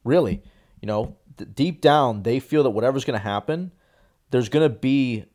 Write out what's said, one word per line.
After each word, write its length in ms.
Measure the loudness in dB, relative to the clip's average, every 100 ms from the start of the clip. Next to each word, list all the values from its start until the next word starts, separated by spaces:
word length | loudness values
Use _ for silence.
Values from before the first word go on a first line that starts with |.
really. 380 | 0 0 0 -4 -10 _ _ _
You 60 | -6
know, 300 | -4 -4 -10 _ -18
d-, 80 | -12
deep 360 | -4 -4 2
down, 420 | 4 4 2 0
they 160 | -2 -2
feel 240 | 0 2
that 80 | 2
whatever's 340 | 2 0 0 -2
gonna 140 | -4
happen, 520 | -4 -4 -4 -6 -8 -14 _ _ _ _ _
there's 180 | -2 0
gonna 200 | 2 2
be 560 | 0 0 0 0 -4 -10